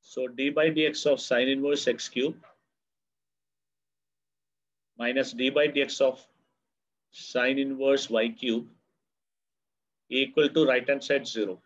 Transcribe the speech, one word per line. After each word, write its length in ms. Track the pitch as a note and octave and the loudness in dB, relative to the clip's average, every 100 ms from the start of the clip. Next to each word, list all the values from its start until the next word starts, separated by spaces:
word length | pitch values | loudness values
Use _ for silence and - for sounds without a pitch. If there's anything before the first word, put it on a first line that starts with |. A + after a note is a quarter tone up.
So 260 | _ - B2+ | _ -6 -6
d 220 | B2 C#3 | -2 -2
by 200 | D3 D#3+ | 2 2
dx 360 | D#3 D3+ D3+ D3 | 2 0 0 0
of 140 | C3 | 0
sine 300 | - A#2+ C3 | 2 0 2
inverse 380 | C3+ C#3+ C#3+ C3 | 0 0 0 0
x 200 | A#2 - | -2 -4
cube 280 | B2 C#3 E3+ - _ _ _ _ _ _ _ _ _ _ _ _ _ _ _ _ _ _ _ _ _ _ _ _ - | -2 -2 -4 -20 _ _ _ _ _ _ _ _ _ _ _ _ _ _ _ _ _ _ _ _ _ _ _ _ -6
minus 340 | A#2+ C3 C3 | -2 -2 -4
d 160 | A#2+ C3 | -2 0
by 180 | C#3+ D3+ | 2 2
dx 320 | C#3 C#3 - | 0 -2 0
of 220 | C3+ C3 _ _ _ _ _ _ _ _ _ | 0 0 _ _ _ _ _ _ _ _ _
sine 460 | - - B2+ B2 C3+ | -20 -6 0 0 0
inverse 520 | C#3 C3+ C3+ C#3 C#3 | -2 0 2 2 2
y 200 | A2+ A#2 | 0 0
cube 380 | A2+ B2+ A2+ A#2 _ _ _ _ _ _ _ _ _ _ _ _ _ _ | -2 -2 -2 -4 _ _ _ _ _ _ _ _ _ _ _ _ _ _
equal 400 | C3 C3+ D#3 D3 | -2 0 2 2
to 180 | D#3+ C#3+ | 4 4
right 200 | B2+ B2+ | 2 0
hand 160 | C#3 | -2
side 220 | - C#3 - | 0 -2 -2
zero. 340 | A2+ G2 F#2 | -6 -6 -6